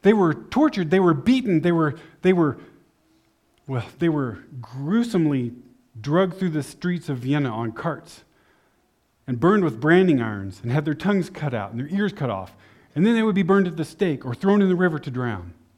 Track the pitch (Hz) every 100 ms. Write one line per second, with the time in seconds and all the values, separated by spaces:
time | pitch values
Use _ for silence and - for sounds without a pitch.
0 | 190 214 175 147 - - 302 202 165 185
1 | 175 147 170 254 208 170 175 170 156 -
2 | - _ 180 185 156 - - _ _ _
3 | _ _ _ _ _ _ - 127 - -
4 | 170 151 127 104 - 131 120 131 143 220
5 | 233 196 156 139 120 117 - _ _ 113
6 | 107 165 190 180 185 151 135 - 180 175
7 | - 131 127 147 135 110 117 110 170 147
8 | - - _ _ _ _ _ _ _ _
9 | _ _ - 120 160 208 170 113 147 175
10 | 185 139 113 101 98 95 120 139 151 147
11 | 190 202 139 - 151 120 98 117 143 196
12 | 208 - 135 98 92 - _ _ _ -
13 | 202 233 220 196 175 196 185 160 151 -
14 | 190 135 131 120 196 202 196 180 180 156
15 | 147 127 123 101 90 82 _